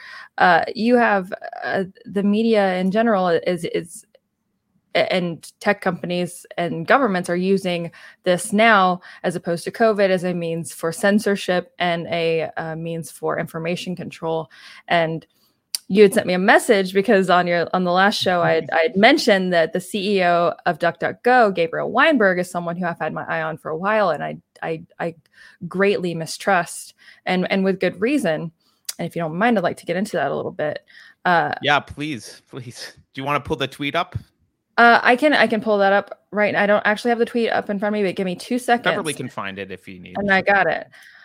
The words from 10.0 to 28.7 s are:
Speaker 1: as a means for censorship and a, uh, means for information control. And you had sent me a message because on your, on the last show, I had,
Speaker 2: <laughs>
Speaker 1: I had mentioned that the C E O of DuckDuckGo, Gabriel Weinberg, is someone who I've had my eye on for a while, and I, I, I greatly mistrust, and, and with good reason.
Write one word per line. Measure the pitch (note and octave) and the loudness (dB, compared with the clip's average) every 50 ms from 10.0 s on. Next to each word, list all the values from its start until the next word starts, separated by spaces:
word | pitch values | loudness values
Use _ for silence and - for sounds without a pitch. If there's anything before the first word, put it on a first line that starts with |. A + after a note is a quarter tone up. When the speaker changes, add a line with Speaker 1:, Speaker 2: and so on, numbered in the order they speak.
| G3+ F#3 | 2 2
Speaker 1:
as | F#3 F3 F3 | 2 0 0
a | F3+ F3+ | -2 -4
means | F3 E3+ E3 E3 E3+ D#3+ - - | -2 -4 -4 -4 -6 -6 -8 -8
for | - - E3 | -6 -6 -6
censorship | E3 - G#3 G3+ G3+ G#3 - G3+ G3+ G3 - - F3+ F3+ F3 - _ - | -2 0 2 2 4 4 2 2 -2 0 0 0 0 0 -2 -4 _ -2
and | F3 F3 E3+ E3+ D#3+ | -2 0 0 -2 -4
a, | - E3+ E3+ E3 E3 E3 D#3+ D3+ - - | -4 -2 0 0 0 0 0 -2 -4 -6
uh, | - E3 D#3+ D#3+ | -8 -8 -6 -8
means | E3 E3 E3 E3 E3 E3 - | -8 -8 -8 -8 -8 -10 -12
for | - - D#3 D#3+ - D#3 | -12 -8 -6 -4 -4 -4
information | D3+ - - E3 D#3+ E3 F3+ - - F#3 F3 | -4 -6 -8 -6 -6 -4 -6 -6 -6 -8 -8
control. | E3+ C3 - - - E3 E3 E3 D#3+ D#3 - - - - - - - - | -8 -10 -12 -12 -10 -6 -6 -4 -4 -6 -10 -14 -20 -20 -20 -20 -14 -6
And | - F3 E3+ E3 D#3+ E3 D3+ - _ _ _ _ _ _ _ _ _ - - _ | -2 0 0 0 0 -4 -6 -10 _ _ _ _ _ _ _ _ _ -12 -10 _
you | - F#3 G#3 G#3 | 0 4 6 6
had | F#3+ - | 6 6
sent | G#3 - | 2 0
me | F3 F3+ | 0 0
a | F#3 | 2
message | F#3+ A3+ C#4+ F4+ - - G#3+ G3 F#3+ F#3 F#3+ | 4 4 4 4 4 4 2 2 2 0 0
because | G3 G3 B3+ G#3+ F#3+ F#3+ - | 0 2 4 4 4 4 4
on | F3 F3+ F3 | 4 4 4
your, | F3 E3+ E3+ E3 - - | 2 0 0 0 0 0
on | F#3 F3+ | 0 0
the | F3 | 2
last | F3 F#3 F#3+ G#3 G3+ | 2 4 4 2 2
show, | - - F#3+ F3+ F3 | 0 0 0 0 2
I | E3 D#3+ | 2 2
had, | E3 D#3+ D#3 - | 2 0 0 0
Speaker 2:
<laughs> | - | 0
Speaker 1:
I | E3 D#3+ | 0 0
had | E3 E3+ | 2 2
mentioned | F#3+ G#3+ B3+ D#4 D4+ - A#3+ G3 F#3+ F#3 F3+ | 4 6 6 6 4 4 4 2 2 2 2
that | F3 E3+ D#3+ E3 - | 2 2 2 2 0
the | F#3 | -6
C | - - - G#3 F3+ G#3+ G3+ | -6 -6 -6 -4 -2 0 0
E | F#3+ F3+ | 2 2
O | F3 F3 E3+ F3 E3 - - - | 2 2 2 2 0 -2 -2 -2
of | F3 E3 - | -4 -2 0
DuckDuckGo, | E3+ E3+ E3 - E3+ G#2+ F#3+ - - A#3+ B3+ B3 A3+ G3+ F3+ | 0 -2 -2 -2 -4 -6 -4 0 2 4 6 6 6 4 4
Gabriel | F3 E3 E3 - D3+ D3 D3+ | 0 -2 -2 -2 -4 -4 -2
Weinberg, | G#3 B3 C#4+ E4 D4+ A#3 G#3 F#3+ F3+ F3+ | 2 2 4 4 4 4 4 4 2 0
is | F3+ - | -2 -4
someone | - F3 F3 E3+ E3+ | -6 -6 -6 -6 -6
who | F3+ F3+ | -4 -4
I've | E3+ E3+ - | -6 -4 -4
had | D#3 D#3 E3 | -6 -6 -6
my | D#3+ - | -8 -8
eye | - E3 D#3+ | -6 -6 -6
on | D#3+ D#3+ E3 | -6 -6 -8
for | - - C#3 | -10 -10 -8
a | D#3 | -8
while, | D#3+ F#3+ G3+ A3 G#3+ G3+ E3+ | -4 -2 0 0 2 2 0
and | D3 D3+ D#3 | 0 -2 -4
I, | D#3 D#3 E3 - _ _ - - | -8 -10 -12 -16 _ _ -12 -8
I, | E3 E3 D#3+ F3 - _ - | -8 -8 -8 -10 -14 _ -8
I | E3+ E3+ E3+ _ _ _ _ - - - _ - F3+ | -8 -8 -8 _ _ _ _ -20 -20 -20 _ -14 -12
greatly | D#3+ - F#3 G3 G3+ G3 - F3+ F3 E3 | -6 -2 0 2 2 2 0 -2 -4 -6
mistrust, | E3 D#3+ - - - - G3+ G3 F3 E3 - - - - - - _ _ - - _ - | -6 -8 -8 -10 -6 0 0 2 2 0 -2 -8 -16 -18 -18 -20 _ _ -20 -20 _ -4
and, | F#3 F#3 F#3 F3+ - | -2 -2 0 0 0
and | F#3+ F#3+ F#3+ | 0 0 0
with | F#3+ F#3 F#3+ | 0 0 0
good | F#3+ F3+ - F3+ | -2 -4 -2 -2
reason. | G#3+ B3+ D4+ C4+ A3 E3 D#3 D3+ E3 D#3+ - _ _ _ | -2 0 0 0 0 0 -2 -2 -6 -8 -12 _ _ _